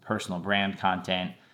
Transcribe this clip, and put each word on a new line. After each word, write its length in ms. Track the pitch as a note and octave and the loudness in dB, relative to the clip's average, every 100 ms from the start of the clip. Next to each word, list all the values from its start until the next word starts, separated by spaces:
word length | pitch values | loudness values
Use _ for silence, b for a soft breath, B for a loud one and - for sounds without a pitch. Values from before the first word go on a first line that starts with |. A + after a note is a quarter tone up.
personal 400 | - G#2+ - F2+ | -4 -4 -2 -4
brand 380 | F2+ G2+ G2 F#2+ | 0 2 2 2
content, 520 | F#2+ F#2 F2+ F#2 F2+ - b | 0 0 0 -2 -2 -8 b